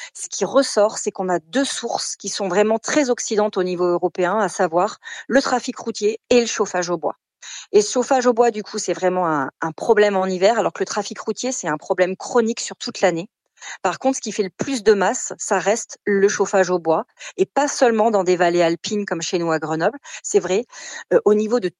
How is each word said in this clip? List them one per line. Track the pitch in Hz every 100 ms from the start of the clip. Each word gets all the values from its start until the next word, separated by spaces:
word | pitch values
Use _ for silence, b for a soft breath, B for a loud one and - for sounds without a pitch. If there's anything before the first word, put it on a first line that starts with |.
| B
ce | - -
qui | -
ressort, | 190 247 269 220 208 -
c'est | -
qu'on | - 185
a | 175
deux | 160 240
sources | 277 - 233 - - -
qui | 202
sont | - 196
vraiment | 185 214 220
très | - 302 254
oxydantes | 240 - 208 208 202
au |
niveau | 180 175 180
européen, | 175 180 - 180 214
à | 190
savoir | - 180 165 196 - B B B
le | 247
trafic | - 247 - -
routier | 233 - 208 226 -
et | 247
le | 233
chauffage | - 196 180 170
au | 170
bois. | - - _ _ B B B
Et | 208
le | 208
chauffage | 254 233 269 247
au |
bois, | 220 240
du | 214
coup, | 202 214
c'est | -
vraiment | 170 185 185 175
un, | 151 131 -
un | 160
problème | 151 - 208 208 190
en | 190
hiver, | 185 190 233
alors | 175
que | -
le | 190
trafic | 214 196 214
routier, | - 214 247
c'est | 254 170
un | 151
problème | - 180 180 190
chronique | - 247 226 240
sur | - 196
toute | - -
l'année. | 190 165 190 _ _ _ B B
Par | 190 170
contre, | 262 269
ce |
qui | 226
fait | 214
le | 190 -
plus | - 262
de | 208
masse, | 202 190 254 - -
ça | - 196
reste | 185 233 - -
le | - 196 196
chauffage | - 190 196 180
au | 180
bois, | 160 160 240 B B -
et | -
pas | - 285
seulement | - 247 226 220
dans | 208
des | 180 175
vallées | 175 175
alpines | 165 170 - 208 202
comme | 170
chez | 165 180
nous | 170
à | 160
Grenoble. | 151 160 175 277 B B
C'est | - 202
vrai, | 175 190 254 B B B B
euh, | 175 202
au |
niveau | 214 214 240
de | 185